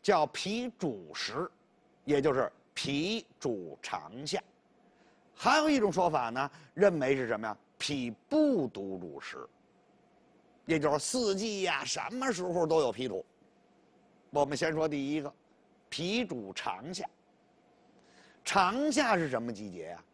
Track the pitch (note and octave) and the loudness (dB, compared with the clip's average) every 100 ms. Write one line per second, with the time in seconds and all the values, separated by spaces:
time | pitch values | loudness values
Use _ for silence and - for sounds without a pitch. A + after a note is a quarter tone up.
0 | - F#3 D3 - F#3 A3 B3 - E3 G#2 | 4 4 4 -2 -4 -4 -4 -4 -4 -4
1 | D#2+ D#2+ - A#2+ F3 _ _ _ _ _ | -10 -8 -6 -6 -8 _ _ _ _ _
2 | - D3 C#3+ C3 A2+ _ _ - - C#3 | 0 2 4 2 0 _ _ -8 -4 -2
3 | F3 A3 - _ C#3+ G#2+ E2+ C#2 - F2 | -2 -4 -8 _ -4 -4 -8 -12 -8 -10
4 | D#2 A2+ D3 F#3+ - _ _ _ _ _ | -10 -12 -6 -6 -6 _ _ _ _ _
5 | _ _ _ - A#3 D4 D#4 C#4+ G#3 E3 | _ _ _ -2 4 4 6 4 4 4
6 | F3 D#3 A#2+ A#2+ C#3 - - - G3+ E3 | 2 2 0 -2 -4 -6 -16 4 4 4
7 | C3 C3+ A#2+ G#2+ A2 G2+ _ _ - C#3+ | 2 2 2 -2 -2 -8 _ _ -4 -2
8 | A#2+ A2 _ D4+ D4+ A#3 B2+ - G2 F#2+ | -4 -8 _ 2 4 4 0 -4 -8 -8
9 | F2 C#2 - C2+ B1 _ _ _ _ _ | -10 -12 -12 -12 -14 _ _ _ _ _
10 | _ _ _ _ _ _ - D#3+ D3+ D3 | _ _ _ _ _ _ 0 2 4 2
11 | - B3+ A3+ G3 A3 G3+ F#3 D3 - - | 0 0 2 0 -2 -2 0 -2 -2 -4
12 | - A#3+ C4 F#3 F3+ F3 D#3+ D#3+ C3 G#2+ | -4 -4 -2 -2 -2 0 4 4 2 0
13 | B2+ F#2+ - _ _ _ _ _ _ _ | -4 -4 -8 _ _ _ _ _ _ _
14 | _ _ _ C#3+ C#3+ C#3 D#3+ D#3+ D#3+ D3 | _ _ _ 0 0 2 0 0 0 0
15 | C#3 D3+ C#3+ - _ _ _ _ _ - | -2 -4 -4 -12 _ _ _ _ _ -6
16 | E3+ A3+ B3 C3 G2 F#2 - F#2 B2 F#3 | -2 -2 -2 -6 -8 -6 -6 -6 -8 -10
17 | - _ _ _ _ _ _ _ _ _ | -10 _ _ _ _ _ _ _ _ _
18 | _ - - _ - G3 F#3 A#3 D4+ C4 | _ -20 -20 _ 0 4 4 4 2 2
19 | B3+ F#3+ D#3 B2 A#2+ G#2 G#2 F2 D#2+ E2+ | 4 2 2 -2 -4 -8 -10 -10 -12 -14
20 | - | -16